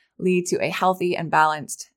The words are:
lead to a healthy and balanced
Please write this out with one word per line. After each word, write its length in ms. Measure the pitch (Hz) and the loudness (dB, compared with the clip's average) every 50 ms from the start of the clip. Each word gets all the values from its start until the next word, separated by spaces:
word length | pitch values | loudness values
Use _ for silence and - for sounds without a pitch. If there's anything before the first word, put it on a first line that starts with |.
| _ _ _ - | _ _ _ -2
lead 300 | - 185 180 180 175 180 | 0 2 2 2 2 2
to 120 | - - | 0 0
a 120 | - 147 | 0 0
healthy 440 | 175 - 190 185 185 185 180 180 175 | -2 0 2 2 2 2 0 -2 -2
and 140 | - 160 151 | -2 -2 0
balanced 640 | 160 156 156 156 151 151 139 - - - - - _ | 0 0 2 0 -2 -4 -6 -10 -12 -12 -14 -18 _